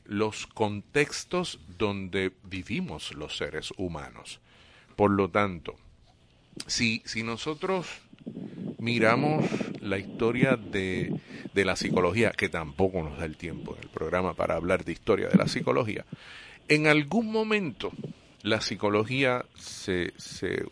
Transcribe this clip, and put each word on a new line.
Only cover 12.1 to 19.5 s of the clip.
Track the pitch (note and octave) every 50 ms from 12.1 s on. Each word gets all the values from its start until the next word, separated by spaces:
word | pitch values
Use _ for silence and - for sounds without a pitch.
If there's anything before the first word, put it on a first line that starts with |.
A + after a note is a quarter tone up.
| F2+ A2+ A2+ G2+
que | - - G2+ F2+
tampoco | - E2+ E2 D2+ C#2+ D#2 F#2+ F#2+ F#2 F#2 D#2+
nos | D2+ D2 -
da | F2
el | D#2+ D#2
tiempo | - - E2 D2+ - - - -
en | - -
el | -
programa | - - D#2+ D#2+ E2+ F2+ F#2 F2+ -
para | - F2 F2 E2+
hablar | E2+ D#2+ F2 F#2+ F2 F2+
de | E2+ E2
historia | - - - G#2+ G2 F#2+ F2+
de | F#2 F#2+
la | G2+ -
psicología, | - - - - C3 C3+ B2+ G#2+ - - - - - - - - - - - - - - - -
en | D3 D3+ D3+ D#3
algún | D3+ D3+ D3 C#3+ E3 A3+ A#3 G#3+
momento | A3 A3 A3 A3 G#3+ G#3+ G3 D3+ G#2 - - F#2 F2 - - - - - - - - -
la | - G2+ A2 A2
psicología | - - A2+ F2+ G#2+ G#2 G2+ G#2 A2 A2+ B2+ C3+ C#3 B2+ B2 B2 - -